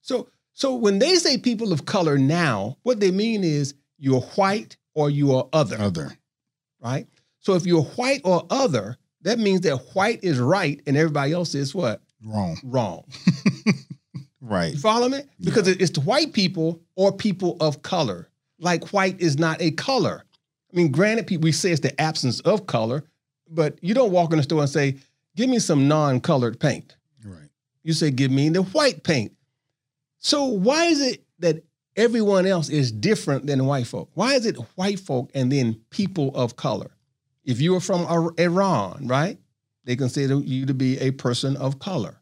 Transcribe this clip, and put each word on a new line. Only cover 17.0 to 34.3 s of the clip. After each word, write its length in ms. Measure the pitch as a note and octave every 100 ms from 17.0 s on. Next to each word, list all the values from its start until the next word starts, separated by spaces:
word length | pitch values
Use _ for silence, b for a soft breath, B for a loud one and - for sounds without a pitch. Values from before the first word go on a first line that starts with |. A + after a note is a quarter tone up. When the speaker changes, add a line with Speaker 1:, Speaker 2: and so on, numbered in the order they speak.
| G3
Speaker 1:
people 440 | G3 G#3 F#3 F#3 D#3+
of 220 | D#3 C#3
color. 460 | - F3+ C3+ F2 E2 _ _ _
Like, 340 | E3 F3 F3
white 280 | G3+ F#3+ F#3+
is 180 | F3 C#3
not 240 | E3 D#3+
a 80 | E3+
color. 540 | D#3+ - C4 C#3 D#2+ - _ _ _ _
I 40 | F3
mean, 140 | E3+
granted, 380 | C3 G3+ A3+ G3
pe-, 80 | E3+
we 160 | D#3+
say 180 | D#3 F#3+
it's 100 | D#3+
the 180 | C3+ -
absence 400 | D#3 D#3 C3 A2+
of 260 | D#3+ G#3 -
color, 380 | A#2+ A2+ C3+ - _ _ _ _
but 300 | E3 D3+ D3+
you 120 | E3+
don't 160 | A3+ A#3+
walk 220 | F3+ E3
in 60 | D#3+
the 40 |
store 180 | C3+ D#3+
and 60 | C#3+
say, 280 | D#3 C#3 C3+ B _ _ D#3+
"Give 120 | B3+
me 120 | A#3+
some 260 | - D3+ C#3
non-colored 720 | D#3 D3 B2+ C#3+ D3 A#2+ B2
paint." 380 | D3+ A2+ - _ _ _
Speaker 2:
Right. 240 | A2 F2 D2 _ _ _
Speaker 1:
You 80 | D#3+
say, 180 | D#3+ D#3+
"Give 220 | B2+ C#3
me 160 | C3+ D3
the 140 | F3
white 420 | F#3+ - C#4+ D#3
paint." 280 | - D3 G2+ _ _ _ _ _ _ _ _ _
So 260 | - D4 C4+
why 400 | G#3 G3 D4+ E4+
is 140 | D4+
it 220 | C4+ - _ _
that 240 | E3+ D#3+ _ _ _
everyone 500 | - A#3 A#3 G#3 F#3+
else 240 | F#3 F#3 C#3
is 220 | D3 B2+
different 560 | A2 E3 A3 - C3+ C#3+
than 180 | C#3 C3+
white 200 | C#3+ A#2+
folk? 240 | - -
Why 200 | - A3+